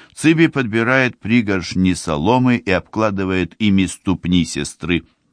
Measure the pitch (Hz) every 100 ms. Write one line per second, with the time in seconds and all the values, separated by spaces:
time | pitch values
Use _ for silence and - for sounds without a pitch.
0 | - - 151 160 160 143 117 113 113 131
1 | 127 - 98 120 104 95 82 92 92 85
2 | - 76 87 127 127 120 90 90 - 107
3 | 110 98 95 92 87 - 107 98 90 -
4 | - 87 87 90 80 73 71 - 80 85
5 | - _ _